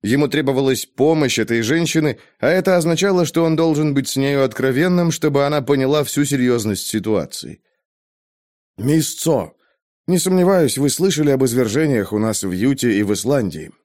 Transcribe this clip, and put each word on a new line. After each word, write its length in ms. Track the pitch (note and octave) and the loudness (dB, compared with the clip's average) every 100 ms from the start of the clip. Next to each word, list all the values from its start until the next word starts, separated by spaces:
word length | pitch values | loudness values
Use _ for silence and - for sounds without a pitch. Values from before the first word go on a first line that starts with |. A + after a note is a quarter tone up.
Ему 260 | G2+ C3+ C#3+ | 0 0 2
требовалась 580 | C#3 C3+ C3+ C3+ B2 - | 0 0 0 0 0 -4
помощь 520 | - C#3+ D#3+ C3+ A#2 | 0 2 4 0 0
этой 240 | G#2+ A#2 | 0 -2
женщины, 560 | A2 D#3+ E3+ E3 D3+ B2 - _ | 0 0 0 0 -2 -4 -14 _
а 100 | C3+ | 0
это 280 | F#3 F#3 F3+ | 0 2 2
означало, 480 | D#3+ E3 G3+ F#3 | 2 0 2 2
что 200 | D#3+ E3 | 0 0
он 120 | E3 D#3+ | 0 2
должен 380 | E3 D3+ D#3 | 2 2 0
быть 140 | C#3 C3 | 0 -2
с 80 | C3+ | -2
нею 280 | C#3 C#3 | 0 0
откровенным, 680 | C3+ - C3+ B2+ F3 F3+ E3+ | 0 0 -2 0 0 2 0
чтобы 340 | - D#3 C#3+ | 0 0 0
она 160 | C#3+ D3 | 0 -2
поняла 440 | B2+ C#3 C3 D3+ | 0 0 2 0
всю 200 | C#3 C#3+ | 0 -2
серьезность 640 | C#3+ C#3 B2 A#2+ G#2+ G2 - | 0 0 2 0 0 -4 -4
ситуации. 720 | A2 G#2+ G#2 C#2 - D2+ - _ _ _ _ _ _ _ _ _ _ _ - | -4 -2 -2 -4 -12 -16 -20 _ _ _ _ _ _ _ _ _ _ _ -6
«Мисс 380 | A#2 D#3+ D3+ | 0 0 0
Цо, 420 | - E3 C#3 F2 _ _ _ _ _ - | -4 0 0 -2 _ _ _ _ _ -2
не 120 | F3 | -2
сомневаюсь, 600 | F#3 F#3 F3 F#3+ C#3+ C3+ | 2 2 4 4 2 2
вы 100 | C#3+ | -2
слышали 420 | - F#3 D3 D3 | 0 0 2 0
об 140 | C3+ | 2
извержениях 680 | C3 A#2 A#2 A#2+ D#3 B2 G2 | 2 2 0 0 0 0 -2
у 60 | G#2+ | -2
нас 260 | A2 G#2 | -2 -2
в 80 | G2 | -4
Юте 440 | F2+ B2 C3+ A#2+ G2+ | -2 0 0 0 0
и 60 | |
в 100 | G2+ | 0
Исландии». 600 | G2+ A2+ C#3 G2+ D#2 D#2 _ | -2 0 0 -2 -6 -16 _